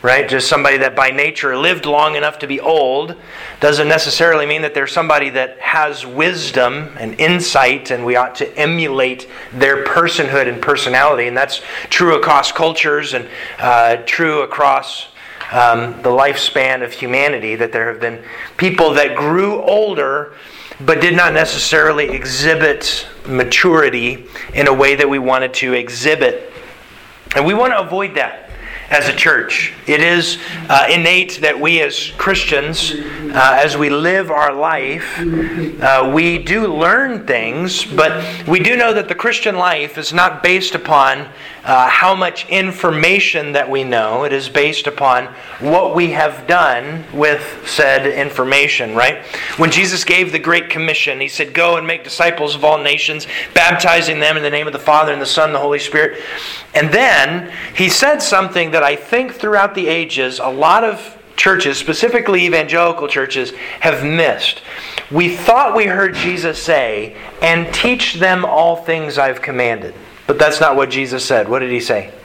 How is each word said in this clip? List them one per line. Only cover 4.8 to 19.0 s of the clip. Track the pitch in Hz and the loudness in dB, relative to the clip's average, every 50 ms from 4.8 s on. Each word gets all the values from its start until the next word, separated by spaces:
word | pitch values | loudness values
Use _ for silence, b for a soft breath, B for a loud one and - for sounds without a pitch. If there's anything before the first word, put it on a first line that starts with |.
| 139 | -4
somebody | 135 - 175 160 156 151 147 139 139 | -2 -2 -2 2 2 2 2 0 -2
that | 127 131 131 131 - - | -2 -2 -4 -4 -6 -8
has | - - - 165 156 151 143 127 131 | -6 -2 0 0 0 0 -2 -8 -12
wisdom | 127 123 135 156 175 180 165 151 - - 131 127 123 131 147 156 151 - - | -10 -4 0 0 0 0 -4 -8 -4 0 2 2 2 0 -4 -10 -12 -12 -10
and | 117 113 - - | -10 -10 -4 0
insight, | 160 160 175 180 170 - - 147 131 123 135 139 - - | 0 2 2 0 0 2 2 4 4 4 2 0 -4 -6
and | 131 120 120 | -6 -4 -2
we | 120 123 | 0 2
ought | 123 123 123 - | 2 2 0 -2
to | - - - - | -6 -8 -6 -2
emulate | 151 151 151 165 170 160 147 135 135 131 127 127 127 - B B B B B | -2 -2 0 0 -2 -2 -2 0 0 0 0 -2 -6 -14 B B B B B
their | - 127 131 139 139 139 | -2 0 2 2 2 0
personhood | 139 - - 170 170 170 - - 151 131 135 139 131 123 | 0 0 2 2 2 2 0 -2 -2 0 0 0 0 0
and | 120 117 | -2 -4
personality. | - - 143 139 - 131 123 131 139 151 147 123 120 | 0 0 0 0 0 0 2 4 4 4 4 2 0
And | 123 120 | -2 0
that's | 127 139 139 - - B B B B B B | -2 -2 -2 -4 -10 B B B B B B
true | - - 180 170 160 | 0 2 4 4 2
across | 147 147 160 151 139 135 - | 2 4 4 4 4 2 0
cultures | - - 160 160 160 160 - 156 147 147 151 139 131 | -2 0 0 0 0 0 0 0 0 -2 -2 -4 -6
and, | 123 117 B B B B B B B | -6 -8 B B B B B B B
uh, | - 123 123 120 117 117 117 120 120 | 0 2 4 4 6 4 2 0 -2
true | - - - 165 160 151 147 | -4 -2 0 0 0 0 0
across, | 135 - - - 147 139 135 135 143 - - - - - B B B B B B B B | -2 -4 0 2 2 4 4 2 -2 -6 -12 -12 -14 -16 B B B B B B B B
um, | 117 123 123 120 117 117 120 120 117 120 | 0 2 4 4 4 2 -2 -6 -10 -2
the | - 127 | 0 2
lifespan | 123 131 139 143 139 - - - - 147 131 131 131 127 123 | 2 4 2 2 2 -2 -4 -2 0 0 0 0 0 -2 -4
of | 120 | -8
humanity, | - - - 123 123 131 139 147 147 120 107 110 110 | -8 -10 -6 -4 -2 0 0 0 0 -2 -4 -6 -2
that | 113 117 110 | -2 -4 -2
there | - 117 113 117 | -2 -4 -4 -4
have | 113 110 | -4 -4
been | 120 117 117 113 B B B B B B B | -6 -6 -6 -8 B B B B B B B
people | - 180 185 185 180 170 156 143 | -2 -2 0 2 4 2 4 4
that | 147 | 4